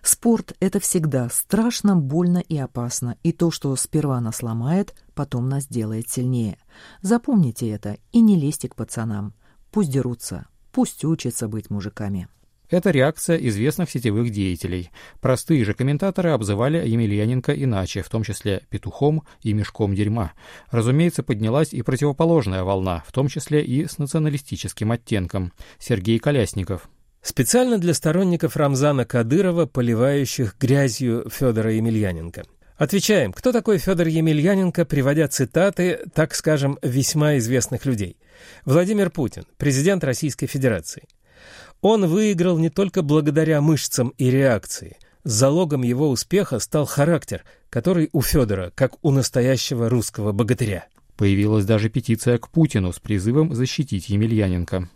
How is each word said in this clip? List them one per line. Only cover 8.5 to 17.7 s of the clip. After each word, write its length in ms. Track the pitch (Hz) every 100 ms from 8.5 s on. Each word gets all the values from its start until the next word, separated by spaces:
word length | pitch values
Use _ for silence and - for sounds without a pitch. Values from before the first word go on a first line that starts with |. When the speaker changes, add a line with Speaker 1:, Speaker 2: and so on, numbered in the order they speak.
| - 127
Speaker 1:
к 60 |
пацанам. 580 | - 113 - 113 104 104 - _ _ _
Пусть 200 | 214 175
дерутся, 540 | 135 123 120 - 82 - _ _
пусть 320 | - 240 -
учатся 460 | 156 160 127 - 113
быть 220 | 110 101
мужиками. 580 | 104 98 - 104 98 - _ _ _ _
Speaker 2:
Это 200 | 180 196
реакция 480 | 175 139 156 - 165 123
известных 400 | 101 131 151 175
сетевых 400 | 143 117 104 120
деятелей. 640 | 104 95 87 92 90 87 - - -
Простые 420 | 127 127 - 156
же 80 | 104
комментаторы 600 | 101 127 143 196 185 175
обзывали 540 | 139 104 101 127 165 117
Емельяненко 680 | 113 113 104 110 127 -
иначе, 480 | 143 135